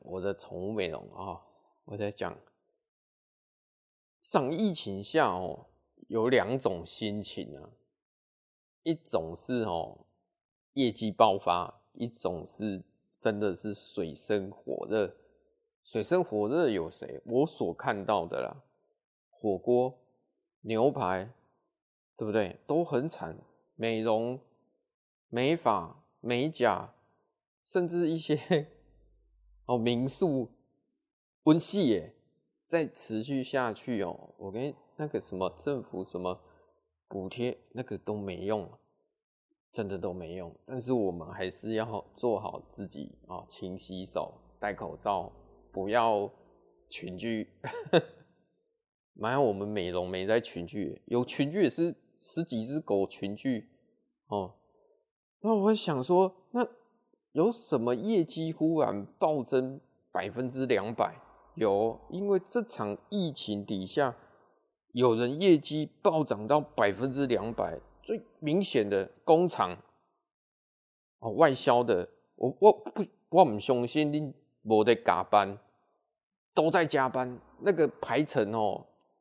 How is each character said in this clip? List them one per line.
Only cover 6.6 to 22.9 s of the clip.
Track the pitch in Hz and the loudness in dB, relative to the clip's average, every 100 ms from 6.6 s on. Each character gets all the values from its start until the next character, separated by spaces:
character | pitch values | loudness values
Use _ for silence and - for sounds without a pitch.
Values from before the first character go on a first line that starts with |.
| 101 87 85 | -2 -4 -8
心 | - 107 104 | -6 -6 -6
情 | 95 - 82 71 | -8 -10 -12 -14
啊， | 80 _ _ _ _ _ _ _ _ _ _ _ | -20 _ _ _ _ _ _ _ _ _ _ _
一 | 165 160 | -4 -4
种 | - 95 80 87 | -4 -4 -4 -8
是 | - 123 | -4 -2
哦， | 107 85 57 50 _ _ _ _ _ _ _ | -2 -2 -6 -12 _ _ _ _ _ _ _
业 | 139 123 | 0 0
绩 | 101 110 | 0 -2
爆 | 90 110 98 | 4 4 4
发， | 90 87 90 - _ | 0 0 -2 -10 _
一 | - 117 | -10 -10
种 | - 90 87 | -6 -4 -4
是 | - - 107 95 - _ _ _ | -8 -8 -6 -6 -12 _ _ _
真 | 113 104 | -2 0
的 | 104 85 | -2 -2
是 | 107 | -6
水 | 98 - - 82 | -8 -8 -6 -6
深 | 69 - 107 95 | -8 -2 -2 -2
火 | - - - - | -10 -10 -8 -2
热。 | 107 92 - _ _ _ _ _ _ | -2 -2 -6 _ _ _ _ _ _
水 | - 113 | -10 -6
深 | 101 180 | 0 0
火 | - 107 104 | 0 -2 0
热 | 156 151 | 2 2
有 | 98 82 | 0 -4
谁？ | - - - - | -8 -14 -12 -2
我 | 120 156 | 0 0
所 | - 98 | 0 -6
看 | - 113 104 98 | -4 -4 -4 0
到 | 104 85 | -2 -2
的 | 64 | -6
啦， | 62 135 _ _ _ _ _ _ _ | -6 -10 _ _ _ _ _ _ _
火 | _ 107 92 | _ -4 -2
锅、 | - 123 127 - _ _ _ _ _ _ | 2 2 2 -4 _ _ _ _ _ _
牛 | - 110 135 | -4 2 2
排， | 143 92 92 107 - _ _ _ _ _ _ _ - | 2 0 -2 -4 -14 _ _ _ _ _ _ _ -8
对 | 107 | -2
不 | |
对？ | 107 95 - - | 0 0 -4 -2
都 | 151 | 0
很 | 170 | 0